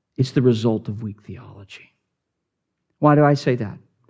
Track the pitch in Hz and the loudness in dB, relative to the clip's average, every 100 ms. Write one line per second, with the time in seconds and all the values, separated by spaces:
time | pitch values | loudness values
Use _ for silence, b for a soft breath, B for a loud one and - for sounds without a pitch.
0 | _ - 131 - 127 113 113 110 - 104 | _ -6 -2 0 2 2 0 -4 -6 -12
1 | 110 101 - 92 - 95 98 - _ _ | -12 -14 -18 -20 -20 -20 -20 -20 _ _
2 | _ _ _ _ _ _ _ _ _ - | _ _ _ _ _ _ _ _ _ 0
3 | 147 147 147 139 - 123 104 - _ _ | 2 4 4 2 -2 -4 -6 -12 _ _